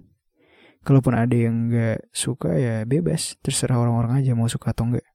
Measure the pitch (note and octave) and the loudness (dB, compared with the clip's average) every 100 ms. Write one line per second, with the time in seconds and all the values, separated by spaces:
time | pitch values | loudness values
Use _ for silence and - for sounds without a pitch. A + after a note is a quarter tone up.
0 | - _ _ _ _ _ - _ - C3+ | -20 _ _ _ _ _ -20 _ 2 4
1 | B2+ A#2 A#2+ A#2+ A#2 A#2 A#2 A#2 A2+ A2+ | 4 2 2 2 2 0 0 0 0 -2
2 | - - C3 B2+ D3+ D#3+ A#2+ A2 A2+ D3 | -6 -8 -6 -4 -2 0 0 -2 -2 0
3 | E3 D#3+ - - - - C3+ A#2+ A#2+ A#2 | 0 -2 -6 -8 -6 -4 0 2 2 0
4 | A#2 C3+ C3 A#2 A#2 - A#2 - A#2 B2 | 0 0 2 0 0 -2 -4 -2 -2 -2
5 | - | -6